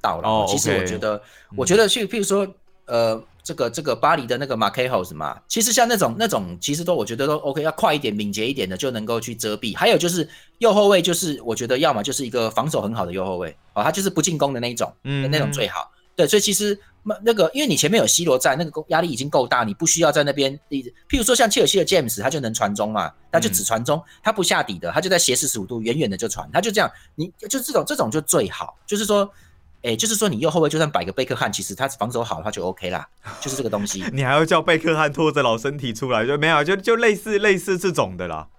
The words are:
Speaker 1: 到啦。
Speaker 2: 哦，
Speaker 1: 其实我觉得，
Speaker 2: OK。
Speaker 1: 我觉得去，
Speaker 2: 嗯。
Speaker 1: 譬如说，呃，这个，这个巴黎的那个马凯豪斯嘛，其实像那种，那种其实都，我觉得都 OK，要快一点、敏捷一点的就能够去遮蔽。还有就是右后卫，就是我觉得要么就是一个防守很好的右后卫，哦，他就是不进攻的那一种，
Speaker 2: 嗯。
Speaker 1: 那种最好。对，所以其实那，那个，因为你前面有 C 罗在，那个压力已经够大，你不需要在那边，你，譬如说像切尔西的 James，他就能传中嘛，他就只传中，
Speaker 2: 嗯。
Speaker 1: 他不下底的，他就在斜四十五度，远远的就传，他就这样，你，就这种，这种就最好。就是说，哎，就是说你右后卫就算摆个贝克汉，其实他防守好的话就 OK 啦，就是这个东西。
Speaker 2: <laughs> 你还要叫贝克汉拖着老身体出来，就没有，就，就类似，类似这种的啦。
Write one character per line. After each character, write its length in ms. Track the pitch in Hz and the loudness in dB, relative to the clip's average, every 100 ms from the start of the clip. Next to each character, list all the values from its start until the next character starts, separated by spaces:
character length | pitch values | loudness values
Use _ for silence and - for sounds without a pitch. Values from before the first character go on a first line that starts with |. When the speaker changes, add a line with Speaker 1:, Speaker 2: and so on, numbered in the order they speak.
Speaker 1:
到 200 | 104 82 | -2 -2
啦。 80 | 107 | 0
Speaker 2:
哦， 160 | 110 98 | 2 2
Speaker 1:
其 120 | 101 | 0
实 120 | 107 95 | 0 0
我 60 | |
觉 140 | 92 90 | 0 -2
得， 160 | 110 | -4
Speaker 2:
OK。 80 | 104 - - - 101 | -4 -8 -20 -12 -4
Speaker 1:
我 100 | 127 | 2
觉 80 | |
得 140 | 196 214 | 4 4
去， 160 | 214 | 2
Speaker 2:
嗯。 40 | 196 | -2
Speaker 1:
譬 100 | 233 | -2
如 40 | |
说， 240 | 196 196 196 - _ _ | 0 0 -2 -6 _ _
呃， 360 | - 120 117 113 - _ | -2 2 2 0 -6 _
这 120 | - | -12
个， 140 | 147 120 | -4 -2
这 140 | 117 | -2
个 140 | 147 113 | -2 0
巴 180 | 151 | 2
黎 120 | 160 117 | 2 0
的 100 | 123 | -4
那 80 | |
个 100 | 139 | -2
马 140 | 117 104 | 0 0
凯 200 | - 127 | 0 0
豪 140 | 117 | 0
斯 120 | 90 | -2
嘛， 260 | 78 76 - - | -6 -8 -8 -6
其 120 | - | -2
实 120 | 226 | 0
像 160 | 233 233 | 2 4
那 80 | 233 | 4
种， 180 | 143 113 | 0 0
那 100 | 226 | -2
种 280 | 120 92 87 | -2 -4 -6
其 140 | 110 | -4
实 100 | 147 | -4
都， 100 | 175 | -2
我 100 | 165 | -2
觉 120 | 104 113 | -2 -2
得 100 | 139 | -2
都 100 | 151 | -2
OK， 240 | 147 139 | -2 -2
要 100 | 156 | -2
快 220 | - 214 | 0 2
一 40 | 151 | 2
点、 160 | 127 | 0
敏 160 | 104 104 | -2 -4
捷 160 | 98 113 | -2 -2
一 60 | |
点 160 | 135 95 | -2 -4
的 80 | 92 | -2
就 140 | 135 | -4
能 160 | 117 110 | -4 -2
够 120 | 117 | -4
去 160 | 113 | -4
遮 220 | 117 110 104 | -6 -4 -4
蔽。 180 | 117 | -6
还 140 | - 214 | 0 2
有 80 | 185 | 4
就 100 | 170 | 2
是 220 | 175 147 - - _ | -2 -4 -10 -20 _
右 140 | 226 | 2
后 140 | 202 202 | 6 6
卫， 140 | 202 | 6
就 140 | 185 | 4
是 260 | 175 175 139 | 0 -2 -4
我 140 | 113 110 | -4 -4
觉 100 | 117 | 0
得 100 | 127 | 2
要 160 | 156 | 2
么 80 | 120 | 2
就 100 | 104 | -2
是 120 | 127 131 | -4 -4
一 40 | |
个 180 | 123 110 | -2 0
防 200 | 107 151 | 0 0
守 100 | 147 | -2
很 120 | 104 | -2
好 120 | 113 90 | -2 -4
的 60 | |
右 120 | 90 | -4
后 140 | 95 90 | -4 -4
卫， 180 | 85 - _ | -6 -10 _
哦， 100 | - | -2
他 80 | 120 | -2
就 120 | 180 | 0
是 80 | 190 | -2
不 100 | 190 | 0
进 160 | 151 160 | 0 0
攻 160 | 143 | -2
的 80 | 127 | -2
那 100 | 120 | -6
一 40 | |
种， 180 | 117 - - | -4 -6 -6
Speaker 2:
嗯。 260 | 135 139 135 | -6 -4 -2
Speaker 1:
那 80 | 151 | 0
种 120 | 143 | -2
最 160 | 139 104 | -2 -4
好。 240 | 90 - _ _ - | -4 -10 _ _ 0
对， 120 | 151 | 2
所 80 | 208 | 4
以 40 | |
其 120 | 202 | 2
实 260 | 190 208 208 - _ | 0 0 -2 -8 _
那， 160 | 208 208 | -8 -2
那 100 | 214 | 0
个， 160 | 220 160 | 4 2
因 80 | 269 | 2
为 60 | 294 | 0
你 80 | 147 | 2
前 140 | 151 | 2
面 100 | 214 | 2
有 60 | - | 2
C 180 | - | 2
罗 140 | 170 127 | 2 2
在， 160 | 151 | 2
那 100 | 135 | 0
个 200 | 170 147 - | -2 -6 -2
压 140 | 160 | 0
力 80 | 170 | 0
已 80 | 120 | -4
经 120 | 139 | 0
够 200 | 147 120 | 0 2
大， 160 | 127 | 2
你 100 | 113 | 0
不 100 | 101 | -2
需 180 | 160 160 | 0 4
要 100 | 165 | 4
在 100 | 147 | 4
那 100 | 143 | 2
边， 240 | 143 135 143 _ | 2 -2 -2 _
你， 120 | 139 123 - - | -8 -8 -14 -4
譬 100 | 277 | 0
如 60 | |
说 100 | 220 | 2
像 160 | 247 233 | 4 4
切 100 | 262 | 4
尔 60 | 170 | 4
西 100 | 202 | 4
的 80 | |
James， 380 | 156 190 123 101 | 2 2 0 -2
他 80 | 110 | -2
就 80 | 156 | -2
能 160 | 120 | -4
传 180 | 110 104 | -2 -2
中 200 | 104 104 | 0 -2
嘛， 200 | 110 80 - - | -2 -4 -6 -2
他 80 | 113 | 0
就 80 | 113 | 2
只 160 | 98 | 0
传 200 | 98 113 | -2 -2
中， 140 | 120 151 | 0 -2
Speaker 2:
嗯。 40 | - - | -4 -4
Speaker 1:
他 80 | - | -2
不 80 | 214 | 0
下 220 | 175 180 | 0 0
底 160 | - 90 | -2 -4
的， 140 | 85 | -4
他 80 | 151 | -2
就 100 | 185 | 2
在 80 | 185 | 2
斜 160 | - | 4
四 140 | 127 139 | 2 0
十 100 | - | -4
五 80 | 92 | -6
度， 160 | 120 | -4
远 160 | 110 135 | -2 0
远 100 | 135 | 0
的 80 | 95 | -2
就 120 | 113 | -6
传， 200 | - 78 | -6 -4
他 80 | 143 | -2
就 100 | 220 | 0
这 100 | 208 | 0
样， 80 | 156 - - - | 0 -4 -16 -8
你， 160 | 170 - 202 | -8 -10 -6
就 80 | 269 | -6
这 140 | 247 | -2
种， 100 | 233 | -2
这 120 | 160 285 | 0 -2
种 120 | 123 | 0
就 120 | 147 | -2
最 280 | 151 160 98 | 0 0 0
好。 280 | - - - - | -4 -12 -12 -6
就 100 | 208 | -4
是 80 | |
说， 240 | 220 101 98 - - _ _ - | 0 2 0 -6 -20 _ _ -8
哎， 140 | 120 113 | -2 2
就 100 | 220 | 2
是 80 | |
说 140 | 214 214 | 2 0
你 100 | 113 | 2
右 100 | 156 | 0
后 120 | 165 | 2
卫 80 | 156 | 2
就 100 | 156 | 2
算 100 | 156 | 0
摆 160 | 113 | 0
个 60 | 85 | -2
贝 140 | 95 | -2
克 100 | 131 | -2
汉， 180 | 123 110 | -2 -2
其 120 | 98 | -2
实 100 | 95 | -6
他 140 | 98 135 | -4 -6
防 200 | - 110 | -2 -4
守 100 | 120 | -2
好 160 | 113 82 | -4 -4
的 60 | |
话 60 | 95 | -6
就 120 | 104 | -4
OK 260 | 90 92 90 | -6 -4 -6
啦， 140 | 87 - _ - - | -6 -8 _ -18 -10
就 100 | 143 | -8
是 60 | 135 | -4
这 80 | |
个 40 | 120 | -2
东 160 | 104 | -2
西。 200 | 101 98 92 | -4 -4 -4
Speaker 2:
<laughs> 40 | |
你 80 | 135 | -2
还 80 | 127 | 2
要 140 | 143 | 2
叫 180 | 160 170 | 4 2
贝 160 | 160 165 | 2 2
克 180 | 160 156 | 2 2
汉 160 | 156 | 0
拖 200 | 147 156 | 2 2
着 100 | 143 | 2
老 160 | 127 113 | 2 2
身 180 | 135 143 | -2 -4
体 160 | 131 | -6
出 200 | 110 135 | -6 -2
来， 120 | 117 | 0
就 140 | 117 143 | 0 2
没 80 | 160 | 2
有， 160 | 160 | 2
就， 140 | 147 190 | 2 0
就 180 | 190 | 2
类 220 | 233 233 202 | 2 4 2
似， 240 | 220 202 | 0 2
类 180 | 208 190 | 4 2
似 180 | 180 185 | 2 0
这 140 | 190 | 0
种 260 | 151 101 90 | 0 -2 -4
的 120 | 90 | -6
啦。 180 | 78 78 | -8 -10